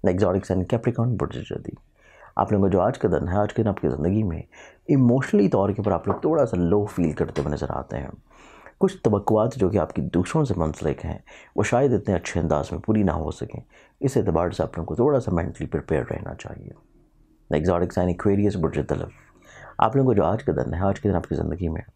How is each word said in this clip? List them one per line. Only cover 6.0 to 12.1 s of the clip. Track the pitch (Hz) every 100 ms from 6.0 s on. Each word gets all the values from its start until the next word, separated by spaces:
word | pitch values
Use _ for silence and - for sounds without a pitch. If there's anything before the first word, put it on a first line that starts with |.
| 101
लोग | -
थोड़ा | 156 160
सा | 135 92
लो | 85 104 104
फील | - 85
करते | 73 73 -
हुए | 73
नज़र | 73 69
आते | - - -
हैं। | - - _ - - - - _
कुछ | 190 -
तवक्कुआत | 117 101 - 107 117 123
जो | 92
कि | 98
आपकी | 78 - 69
दूसरों | 85 90 160
से | 139
मुंसलिक | 87 80 - 76 -
हैं, | 82 80 - - - -
वो |
शायद | 104 123 139
इतने | 107 -